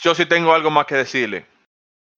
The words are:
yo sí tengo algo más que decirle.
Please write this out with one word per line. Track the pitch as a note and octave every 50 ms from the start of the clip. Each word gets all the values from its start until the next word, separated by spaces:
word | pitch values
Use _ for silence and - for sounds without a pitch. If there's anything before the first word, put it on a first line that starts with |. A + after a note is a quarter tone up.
yo | - E3+ E3
sí | E3 E3+
tengo | D3 E3+ E3+ E3+ E3 D#3+
algo | D#3+ D#3 D#3
más | D3+ D3 C#3+
que | - D3
decirle. | C3+ B2+ - - C3 A#2 G#2+ G2 E2+ - _ _ _ _ _ _ _ _ _ _ _ _ _ _